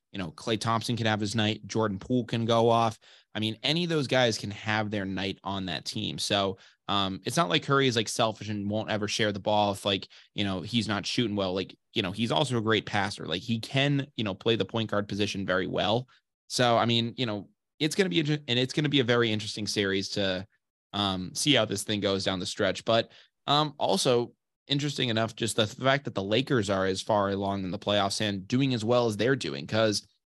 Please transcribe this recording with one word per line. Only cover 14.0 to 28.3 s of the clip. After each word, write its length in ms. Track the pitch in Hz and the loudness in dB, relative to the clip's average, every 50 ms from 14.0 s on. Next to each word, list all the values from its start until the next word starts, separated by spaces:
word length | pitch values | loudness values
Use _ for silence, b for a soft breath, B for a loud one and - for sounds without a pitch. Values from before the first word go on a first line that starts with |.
| 135 - _ | -2 -4 _
you 80 | - 113 | -4 -4
know, 100 | 104 92 | -4 -4
play 200 | - - 117 113 | -2 0 0 2
the 100 | 110 107 | 2 0
point 260 | - - 113 113 104 | -2 -2 -2 -2 0
guard 180 | - 104 104 104 | 0 -2 -2 -2
position 360 | 101 98 104 104 - 95 98 | -2 -2 -2 -2 -2 -4 -2
very 220 | 90 90 92 92 | 0 0 0 0
well. 420 | 87 90 90 87 95 107 123 131 b b b b _ _ _ _ | 0 -2 0 2 2 2 0 0 b b b b _ _ _ _
So, 320 | _ - - 127 120 117 113 | _ 0 2 4 4 6 4
I 60 | 101 | 4
mean, 260 | 117 117 117 117 117 - | 4 2 2 0 -2 -4
you 100 | - 127 | -4 -4
know, 220 | 117 104 104 90 - _ _ _ _ _ _ | -4 -4 -6 -8 -12 _ _ _ _ _ _
it's 160 | 143 156 - | -2 -2 2
gonna 160 | - 196 185 | 0 0 2
be 100 | 175 170 | 2 0
inter-, 180 | 160 143 151 147 147 | 0 0 0 -2 0
and 120 | - 120 123 | 0 0 0
it's 160 | 131 127 - | 0 0 0
gonna 160 | - 156 151 | -2 0 2
be 100 | 139 143 | 2 2
a 40 | 123 | 4
very 280 | 113 123 120 120 113 107 | 4 4 4 4 2 0
interesting 340 | 107 107 104 - - 104 | -2 -4 -6 -6 -6 -6
series 440 | 101 - 110 101 98 95 98 95 - | -4 -2 0 0 2 0 0 -2 -2
to, 360 | - 104 101 95 92 90 98 - _ _ _ _ _ _ _ _ - | -2 -2 0 0 -2 -4 -6 -10 _ _ _ _ _ _ _ _ -4
um, 380 | 101 101 98 95 92 92 87 - | -2 -2 -2 -2 -2 -6 -8 -6
see 200 | - - 147 139 | -2 2 4 4
how 100 | 120 110 | 4 4
this 180 | 107 101 98 - | 2 -2 -6 -4
thing 180 | - 107 104 | -4 -4 -2
goes 240 | 98 101 98 95 95 | 0 0 0 0 0
down 140 | 101 95 92 | -2 -2 -2
the 60 | 87 | -4
stretch. 400 | - - - 104 95 95 - - | -6 -2 0 0 0 0 -2 0
But, 260 | - 113 117 113 b b b b b b _ _ | 2 2 2 2 b b b b b b _ _
um, 260 | - 143 147 151 151 - - | 0 0 2 2 0 -2 -2
also 540 | 104 131 190 190 - 143 123 120 120 117 - _ _ _ _ _ _ | 0 0 2 2 4 4 4 2 2 -2 -8 _ _ _ _ _ _
interesting 420 | - 139 143 139 147 139 - 135 123 | -4 -2 0 0 -2 -2 -2 -2 0
enough, 260 | 110 110 113 110 - | 0 0 0 -2 -2
just 220 | - 117 110 - | -4 -4 -2 0
the 100 | - 110 | 0 0
fact 380 | 101 - - 127 131 135 143 - | 0 -2 -2 2 2 2 2 0
that 100 | 127 107 | -4 -6
the 80 | 101 95 | -6 -2
Lakers 460 | 98 107 120 135 - 147 123 98 101 | 0 0 0 2 2 2 0 2 2
are 160 | 101 95 95 | 0 2 2
as 160 | 95 95 98 | 0 0 -2
far 300 | - - 113 104 98 98 | 0 0 2 2 2 2
along 340 | 101 98 98 98 98 98 95 | 0 -2 -2 -2 -2 -2 -4
in 60 | 92 | -4
the 80 | 87 101 | -6 -4
playoffs 420 | - - 104 104 98 98 - - | -2 0 2 2 2 0 0 0
and 260 | 110 107 | -2 -2